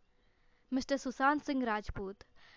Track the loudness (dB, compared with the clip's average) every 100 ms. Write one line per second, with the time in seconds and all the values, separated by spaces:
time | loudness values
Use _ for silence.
0 | _ _ _ _ -20 _ -6 -4 0 0
1 | -2 2 4 4 2 0 2 0 -2 -6
2 | -6 -10 -16 -20 -20